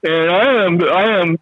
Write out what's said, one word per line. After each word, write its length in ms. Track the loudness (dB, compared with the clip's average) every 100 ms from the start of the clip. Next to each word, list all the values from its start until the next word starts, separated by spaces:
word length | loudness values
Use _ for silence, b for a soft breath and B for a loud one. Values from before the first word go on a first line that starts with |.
| -2
And 220 | 0 0
I 360 | 2 2 2 0
am, 180 | 0
I 360 | 0 0 0 0
am, 180 | -2 -2